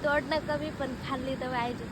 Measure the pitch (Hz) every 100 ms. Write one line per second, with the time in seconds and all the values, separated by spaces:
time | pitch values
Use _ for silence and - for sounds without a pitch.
0 | 294 294 294 311 302 294 311 - 277 240
1 | - 269 262 262 254 254 240 240 -